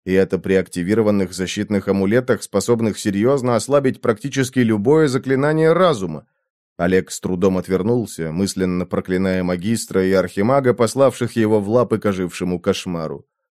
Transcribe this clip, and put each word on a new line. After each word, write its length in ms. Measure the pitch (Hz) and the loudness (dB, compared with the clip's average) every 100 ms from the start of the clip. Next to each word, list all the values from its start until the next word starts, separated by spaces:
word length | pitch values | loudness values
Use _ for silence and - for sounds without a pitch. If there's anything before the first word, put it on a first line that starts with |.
| - | -2
и 80 | |
это 240 | 92 95 90 | 2 2 0
при 160 | 92 | 0
активированных 800 | 95 87 92 87 107 104 101 92 | 0 0 -4 0 2 2 2 0
защитных 540 | 90 90 - 101 101 98 | -4 -6 -4 -4 -2 0
амулетах, 560 | 98 95 117 127 107 | 0 2 0 0 -2
способных 560 | - 104 95 117 113 95 | -2 -4 0 0 0 -2
серьезно 560 | 107 98 117 143 123 117 | -2 0 2 2 0 -2
ослабить 460 | 117 143 135 110 | 0 0 0 -2
практически 580 | 113 110 143 131 127 131 | -2 -4 -4 -4 -2 0
любое 480 | 113 107 107 156 151 | 2 2 2 4 4
заклинание 680 | 131 127 131 143 156 160 | 0 -2 0 0 2 2
разума. 540 | 170 185 147 90 76 - _ _ _ _ - | 4 2 0 -4 -8 -14 _ _ _ _ -4
Олег 340 | 87 92 - | 2 2 0
с 80 | - | -6
трудом 380 | 87 92 98 92 | -6 0 0 0
отвернулся, 760 | 90 92 98 123 104 - 80 | 0 0 2 0 -2 -8 -6
мысленно 540 | 82 98 - 92 90 90 | -2 -2 -2 -2 -2 -4
проклиная 580 | 98 92 92 95 92 | -4 -2 0 0 0
магистра 640 | 90 90 95 113 - 95 92 | -2 -2 -2 -4 -2 0 2
и 60 | |
архимага, 640 | 95 90 - 107 139 127 | 2 2 0 0 2 2
пославших 600 | 110 113 131 135 - 117 120 | 2 0 2 2 2 -2 0
его 240 | 107 107 | 2 2
в 100 | 101 | 2
лапы 280 | 120 113 110 | 0 2 0
к 60 | 107 | 0
ожившему 540 | 95 90 - 90 87 | -2 -4 -4 -4 -2
кошмару. 640 | 98 95 95 85 78 69 - _ _ | -2 -4 -4 -6 -6 -10 -14 _ _